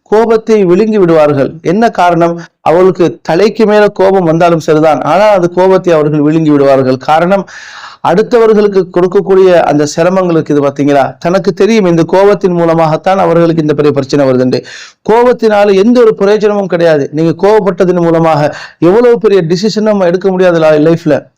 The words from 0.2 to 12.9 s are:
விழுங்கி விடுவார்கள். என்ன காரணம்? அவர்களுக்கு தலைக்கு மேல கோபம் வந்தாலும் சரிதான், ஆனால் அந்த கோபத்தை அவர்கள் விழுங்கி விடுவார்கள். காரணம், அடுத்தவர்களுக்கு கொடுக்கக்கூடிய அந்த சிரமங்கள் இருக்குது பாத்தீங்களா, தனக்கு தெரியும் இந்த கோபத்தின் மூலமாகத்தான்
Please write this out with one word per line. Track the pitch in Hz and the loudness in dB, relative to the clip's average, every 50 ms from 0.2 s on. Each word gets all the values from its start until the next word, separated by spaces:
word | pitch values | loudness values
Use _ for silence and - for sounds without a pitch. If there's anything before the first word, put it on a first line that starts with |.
| 233 214 226 220 220 - 220 214 196 | 2 2 0 -2 0 0 0 0 2
விழுங்கி | 170 175 185 220 220 214 | 2 2 0 0 0 0
விடுவார்கள். | 208 185 165 165 156 151 147 143 135 131 - 165 160 | 0 2 2 2 2 2 2 0 -2 -2 -4 -6 -8
என்ன | - 151 175 214 233 226 | -6 -4 -2 0 0 -2
காரணம்? | 214 - 180 175 175 165 170 170 170 170 165 - _ _ | 0 0 0 0 2 0 0 -2 -2 -6 -12 -20 _ _
அவர்களுக்கு | _ 147 156 180 185 190 165 - 175 147 - - | _ 0 0 2 2 0 2 0 -2 -2 -2 -8
தலைக்கு | _ - 160 170 202 226 214 - 226 | _ -4 0 0 0 0 0 0 0
மேல | 202 208 208 208 | 2 2 2 2
கோபம் | 208 208 - 185 196 190 196 175 | 0 0 0 0 0 2 0 0
வந்தாலும் | 160 156 165 180 170 170 165 | 0 0 0 2 0 0 -2
சரிதான், | 147 - 156 156 156 160 147 139 | 0 -2 0 2 2 0 0 0
ஆனால் | - 143 160 185 208 214 208 | -2 -2 0 2 2 2 2
அந்த | 190 175 | 0 0
கோபத்தை | 170 175 185 185 190 190 185 185 185 165 | -2 0 0 2 2 2 0 0 0 0
அவர்கள் | 151 151 147 151 151 | 0 0 0 0 0
விழுங்கி | 143 151 156 165 160 151 | 0 0 0 0 0 0
விடுவார்கள். | 147 139 135 139 135 131 135 127 131 | 2 2 2 2 2 2 0 -2 -4
காரணம், | 127 - - 151 165 170 180 196 196 185 - - - - - - - - - - _ - | -4 -2 -2 0 0 2 0 -2 -2 -4 -8 -16 -20 -20 -20 -20 -20 -20 -20 -20 _ -4
அடுத்தவர்களுக்கு | 135 170 190 214 - 240 233 226 220 220 208 214 208 202 190 180 175 - | -2 0 0 0 0 0 2 2 2 2 2 2 0 0 -2 -4 -2 -2
கொடுக்கக்கூடிய | 175 175 185 180 202 175 190 190 190 190 185 180 165 | -2 -2 0 0 -2 0 2 2 2 4 4 2 2
அந்த | - - 147 147 151 | 2 0 0 -2 -2
சிரமங்கள் | 147 - - 165 180 185 190 185 175 170 | -2 -2 -2 -2 0 0 0 -2 0 -2
இருக்குது | 160 151 - 151 147 139 | -2 -2 -2 -2 -2 -2
பாத்தீங்களா, | 139 139 143 143 143 143 139 131 127 135 | -2 -4 -2 -2 0 2 0 0 -2 -6
தனக்கு | _ - 170 180 196 165 196 | _ -6 -2 -2 -2 -2 -4
தெரியும் | 185 - 196 202 226 220 196 | -2 0 0 0 2 0 0
இந்த | 180 170 165 165 | 0 0 0 0
கோபத்தின் | 165 180 185 196 202 208 - - 190 175 170 | 0 0 2 2 2 0 0 -2 -2 0 0
மூலமாகத்தான் | 170 165 165 165 165 156 | 0 0 0 0 0 0